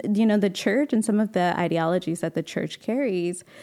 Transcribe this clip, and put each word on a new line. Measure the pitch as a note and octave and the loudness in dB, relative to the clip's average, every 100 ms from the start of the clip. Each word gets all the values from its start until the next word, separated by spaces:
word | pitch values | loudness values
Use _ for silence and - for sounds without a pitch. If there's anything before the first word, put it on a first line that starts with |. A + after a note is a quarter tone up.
| - | -2
you | G#3 A3+ | 2 4
know, | G#3 | 4
the | G3+ | 2
church | F#3+ G3 A3+ C#4+ | 0 0 0 2
and | A3 | 0
some | A3 G#3 | 2 0
of | G#3+ | 0
the | F#3 F3+ - | 0 0 0
ideologies | F3 E3 E3 F3+ E3 E3 | 0 0 0 0 -2 -4
that | E3 | -4
the | D#3+ | -4
church | D#3 - D#3 - | -4 -6 -6 -6
carries, | - A#3+ C4+ F3+ F3 F#3+ - - | -4 -2 -2 -2 -2 -6 -12 -20